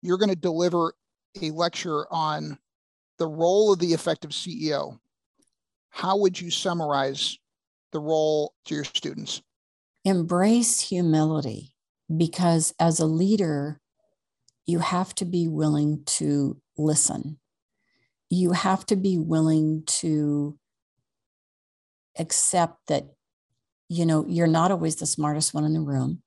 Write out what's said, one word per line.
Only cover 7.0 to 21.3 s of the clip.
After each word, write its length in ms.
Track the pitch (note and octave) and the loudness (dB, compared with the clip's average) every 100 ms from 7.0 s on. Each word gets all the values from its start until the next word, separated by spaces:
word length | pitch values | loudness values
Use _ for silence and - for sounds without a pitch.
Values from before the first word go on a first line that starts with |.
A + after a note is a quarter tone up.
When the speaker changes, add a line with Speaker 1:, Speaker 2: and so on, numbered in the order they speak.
| C3+ C#3 - - _ _ _ _ _ | 0 -2 -6 -8 _ _ _ _ _
Speaker 1:
the 80 | D#3 | -8
role 540 | D3+ D#3+ D#3 D3+ D3 _ | 0 2 2 2 -2 _
to 100 | - | -8
your 100 | D3+ | -8
students? 580 | - - D3 C#3 G#2+ - _ _ _ _ _ _ F#3+ | -6 -6 -8 -10 -10 -12 _ _ _ _ _ _ 0
Speaker 2:
Embrace 720 | F#3+ E3+ F3 G3+ A#3 A3+ - | 0 2 2 4 4 2 -2
humility, 960 | - F3+ E3+ D#3 D#3 D#3 A#2+ G#2+ - _ _ _ _ D#3+ | -2 0 2 4 2 0 -4 -8 -14 _ _ _ _ 0
because 560 | E3 - F3 E3 D#3 - | 0 2 2 4 2 0
as 180 | E3 D#3+ | 2 2
a 60 | |
leader, 760 | D#3 D#3+ F#3+ G#3+ F3 D3 C#3+ D3 _ _ _ _ _ _ _ _ | 0 2 2 2 2 -2 -4 -10 _ _ _ _ _ _ _ _
you 140 | - E3+ | -4 -2
have 360 | E3 F3+ F#3 - | 0 -2 -2 -4
to 100 | F3+ | -4
be 220 | F3 E3 | 0 0
willing 540 | D#3 D#3 D3+ D3 D3 C#3 - | 0 0 2 0 -2 -4 -4
to 400 | D3+ C#3+ C#3 - _ - | 0 0 0 -4 _ -2
listen. 600 | D3+ D3+ - - - D3+ _ _ _ _ _ _ _ _ _ | 0 2 0 -2 -8 -12 _ _ _ _ _ _ _ _ _
You 220 | F3 F3+ | 0 2
have 340 | F3 F#3+ F#3+ - | 2 0 -2 0
to 100 | G3+ | 0
be 220 | F#3+ F3+ | 2 0
willing 640 | D#3+ D#3+ D#3+ D#3+ D#3 D#3 D#3 - | 2 2 4 4 2 0 -2 -4
to 580 | E3+ D3+ D3 D3 D3 D3 _ _ _ _ _ _ _ | 0 0 0 0 -2 -8 _ _ _ _ _ _ _